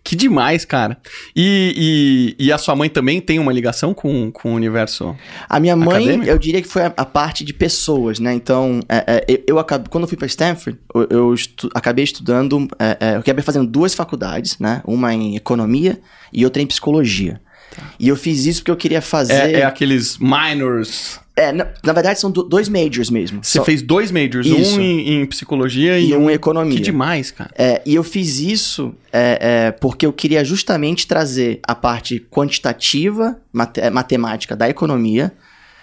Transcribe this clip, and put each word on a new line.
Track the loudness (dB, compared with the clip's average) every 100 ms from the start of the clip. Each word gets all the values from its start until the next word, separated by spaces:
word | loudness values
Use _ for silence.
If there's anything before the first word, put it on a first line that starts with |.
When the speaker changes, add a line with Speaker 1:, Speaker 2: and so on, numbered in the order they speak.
Speaker 1:
Que | -6
demais, | 0 2 4 2 0
cara. | 0 -2 -2 -6 -14 -20 -6
E, | 0 2 4 2 2 2 4 4 4 2 0
e, | 0
e |
a | 2
sua | 0
mãe | 0 0
também | 0 0 0
tem | 0 0
uma | 2
ligação | 0 -2 -2 -4
com, | -2 -2 -2 -4
com | -6 -4
o |
universo | 0 0 0 -2 -4 -8 -10 -14 -18 -2
Speaker 2:
A | 2
minha | 4
mãe, | 4 4 4
Speaker 1:
acadêmico? | 2 2 2
Speaker 2:
eu | 2
diria | 2 -2
que | -2
foi | -2
a, | -2 -2
a |
parte | -2 -2 -2 -6
de | -10
pessoas, | -2 0 0 0 0 0 -2
né? | -2
Então, | -2 0 2 2 -2 0
é, | -2
é, | 2 0 2
eu, | 0 2
eu | 0
acab-, | 0 -4 -2
quando | -4
eu | -4
fui | -6
pra |
Stanford, | -6 -2 -2 -2 -8 -12 -4
eu, | -2 2
eu | 4 4
estu-, | 2 -4 -8 -6
acabei | -2 -2 0
estudando, | -2 -4 -2 0 0 0 -2 -2
é, | -2 0
é, | -2
eu | 0
acabei | 0 0
fazendo | 0 0 0
duas | 2 0
faculdades, | -2 -6 -6 -6 -6 -6 -4
né? | -4 -4
Uma | -2 -2 0
em | 0 -4
economia | -6 -2 -2 2 2 0 -2 _ -20 -8
e | 0
outra | 2 2
em |
psicologia. | -2 -2 0 2 2 0 -4 -6 _ -20 -20
Speaker 1:
Tá. | -20 -20 0
Speaker 2:
E | 0
eu |
fiz | 2 0 0
isso | 0 0
porque | -2
eu | -2
queria | 0 -2
fazer | 0 0 2
Speaker 1:
É, | 2 4 4
é |
aqueles | 2 0 2 2 0 -2
minors. | 0 2 0 -2 -2 -2 -4 -8 -10 -14 _
Speaker 2:
É, | 0 0
na, | 0 -6 -4
na | 0
verdade | 2 2 0
são | -2
do-, | -2
dois | 2 0 2
majors | 0 0 0 0
mesmo. | -2 -2 -6
Speaker 1:
Você | -2 0
Speaker 2:
Só |
Speaker 1:
fez | 2 0
dois | 2 0 2
majors, | 0 0 0
Speaker 2:
Isso. | 2 4 4 2
Speaker 1:
um |
em, | 2 0 0 0
em |
psicologia | -2 -6 -4 -2 0 2 2 4
e | 4
Speaker 2:
E |
Speaker 1:
um | 4
Speaker 2:
um | 4
em |
economia. | 4 2 0 0
Speaker 1:
Que | 0
demais, | 0 0 0 -2 -6
cara. | -12 -14 0
Speaker 2:
É, | 2 2
e | 2
eu | 2
fiz | 2 -2 -2 -2
isso, | -2 -2 -2 -4 -8 -10 _
é, | 0 2 2 2 2 0
é, |
porque | 0 -4 0
eu | 0
queria | 0 0 2
justamente | 0 -2 -2 -2 0 -2 -2
trazer | 0 0 0 -2 -2
a | -4
parte | -2 -2 -2 -6 -8 -4
quantitativa, | -2 0 -2 -4 -2 -2 0 0 0 -2 -4 _
mate-, | -2 -2 0
é, | 0
matemática | 0 0 -2 -2 -6 -8
da | -2 -2
economia, | 0 -2 0 0 0 -2 -6 _ _ -20 _